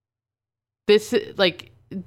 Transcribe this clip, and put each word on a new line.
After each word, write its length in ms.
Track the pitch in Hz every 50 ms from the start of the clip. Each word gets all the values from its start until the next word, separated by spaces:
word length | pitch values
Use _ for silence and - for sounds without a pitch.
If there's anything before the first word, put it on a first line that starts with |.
| _ _ _ _ _ _ _ _ _ _ _ _ _ _ _ _ _
this, 280 | - 208 214 214 - 247 220 - - -
like, 340 | - 196 175 160 - - - _ _ _ _ 180 190 180